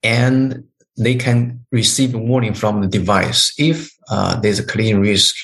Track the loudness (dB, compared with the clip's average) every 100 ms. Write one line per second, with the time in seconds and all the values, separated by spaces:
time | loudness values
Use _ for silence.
0 | 2 2 2 2 0 -4 -12 _ _ -2
1 | 0 0 2 2 0 -6 -4 0 0 0
2 | 0 -2 0 0 0 -2 -2 0 0 -2
3 | 2 0 2 0 -2 0 0 0 -6 _
4 | -6 -2 -2 0 0 -2 -4 -2 0 2
5 | 2 2 0 -2